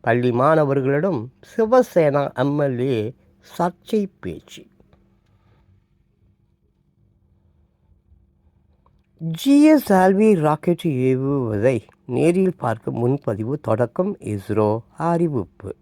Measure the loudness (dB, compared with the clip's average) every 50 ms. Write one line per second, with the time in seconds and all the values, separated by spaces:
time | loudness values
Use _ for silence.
0 | 0 0 0 0 0 0 0 2 2 2 2 2 0 0 -2 -2 -2 -2 -2 -2
1 | -2 -2 -4 -6 -8 -12 _ _ -20 -10 -4 -4 -2 2 2 2 2 2 2 2
2 | 2 2 2 0 -2 -2 -4 -2 -2 -2 0 0 -2 -2 -2 -2 -2 -2 -2 -2
3 | -2 -6 -8 _ _ _ _ _ _ -20 -6 -4 -4 -4 -4 _ _ -4 -4 -2
4 | -2 -4 _ _ -12 -12 -12 -12 _ _ -20 -20 -20 _ _ _ _ _ _ _
5 | _ _ _ _ _ _ _ _ _ _ _ _ _ _ _ _ _ _ _ _
6 | _ _ _ _ _ _ _ _ _ _ _ _ _ _ _ _ _ _ _ _
7 | _ _ _ _ _ _ _ _ _ _ _ _ _ _ _ _ _ _ _ _
8 | _ _ -20 _ _ _ _ _ _ _ _ _ _ _ _ _ _ _ _ _
9 | _ _ _ _ -8 -8 -8 -4 0 2 4 6 6 6 6 4 4 2 2 4
10 | 4 4 4 4 4 4 4 4 2 0 0 0 0 -2 -2 -2 -2 -4 -2 0
11 | 0 0 0 0 -2 -2 -2 -2 -2 -2 -2 0 2 2 0 0 -6 -10 _ _
12 | _ -6 -2 0 0 2 2 2 0 0 -2 _ -4 -4 -4 -4 _ -8 -6 -2
13 | -2 -2 -2 -2 -4 -6 -6 -4 -4 -6 -6 -6 -2 -4 -2 -2 -2 -4 _ -4
14 | -4 -4 -6 -8 -8 -8 -8 -8 -6 -4 0 0 2 0 0 -2 -6 _ _ -6
15 | -4 -2 0 0 -2 -2 -2 -6 -6 -8 _ _ -16 -16 -16 _